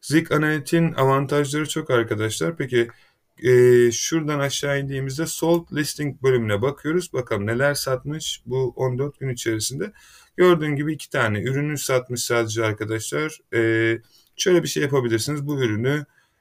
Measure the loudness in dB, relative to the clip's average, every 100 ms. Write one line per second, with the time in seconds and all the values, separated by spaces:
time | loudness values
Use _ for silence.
0 | -2 0 2 0 0 -2 0 2 2 2
1 | 2 2 2 0 0 -2 -4 -6 0 0
2 | 0 -2 -2 -2 -4 -4 -2 0 0 -4
3 | _ _ _ _ 4 6 8 8 6 2
4 | -2 -2 0 -2 -2 -2 -2 -2 -2 -6
5 | -6 -4 -6 -2 2 2 0 -4 -4 -4
6 | -6 0 2 2 2 0 0 -2 -2 -2
7 | -2 -6 -2 -2 -2 0 0 0 -2 -4
8 | -4 -8 -8 -10 -6 -2 -2 -2 -2 -2
9 | -4 -6 -8 -4 -4 -2 -4 -6 -8 -10
10 | -20 -20 _ 2 4 4 2 -2 -2 -6
11 | -6 -2 0 0 -2 -2 -2 -4 0 0
12 | 0 -6 0 0 0 0 -2 -2 -4 -4
13 | -4 -4 -6 -8 _ 0 2 2 2 -2
14 | -6 _ _ -4 2 4 2 -2 0 0
15 | 2 0 0 -4 -4 -2 0 0 0 -2
16 | -4 _ _ _